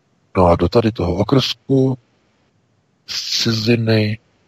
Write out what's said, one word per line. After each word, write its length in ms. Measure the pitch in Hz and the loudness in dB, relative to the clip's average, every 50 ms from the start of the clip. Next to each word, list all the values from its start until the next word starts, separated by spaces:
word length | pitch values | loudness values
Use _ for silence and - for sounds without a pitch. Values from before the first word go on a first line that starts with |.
| _ _ _ _ _ _ - | _ _ _ _ _ _ 0
No 100 | 95 90 | 2 4
a 100 | 87 85 | 4 4
do 120 | - 87 85 | 2 0 0
tady 240 | - 120 117 110 | 2 2 0 0
toho 220 | - - 87 90 90 | -2 -2 -2 -2 -2
okrsku 840 | 95 107 - 139 131 - - - - _ - 135 135 131 135 127 - _ _ _ _ _ _ _ _ _ _ _ _ _ _ _ _ _ _ _ _ _ - | -2 0 2 2 0 0 0 -6 -8 _ 0 0 2 2 0 -2 -4 _ _ _ _ _ _ _ _ _ _ _ _ _ _ _ _ _ _ _ _ _ -12
z 340 | - - - - - - | -12 -10 -8 -6 -4 -2
ciziny 760 | - 117 113 113 107 117 120 113 113 113 110 107 107 107 107 - _ _ _ _ _ | -2 -2 -2 -2 0 0 0 0 2 0 2 2 0 -2 -4 -8 _ _ _ _ _